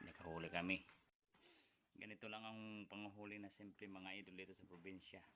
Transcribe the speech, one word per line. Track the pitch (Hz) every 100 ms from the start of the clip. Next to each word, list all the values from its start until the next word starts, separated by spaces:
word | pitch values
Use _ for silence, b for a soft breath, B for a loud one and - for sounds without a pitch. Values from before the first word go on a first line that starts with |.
nakahuli | 80 - 87 82 82
kami. | 85 90 95 - - - _ _ - B B B B _ -
Ganito | 101 107 110
lang | 110
ang | 110 110 110 107 95
panghuli | 101 104 101 104 104
na | 101
simple, | - 104 92 104
mga | 95 92 95
idol, | 95 92
dito | 92
sa | 95 90
probinsya. | 87 90 95 - 98 -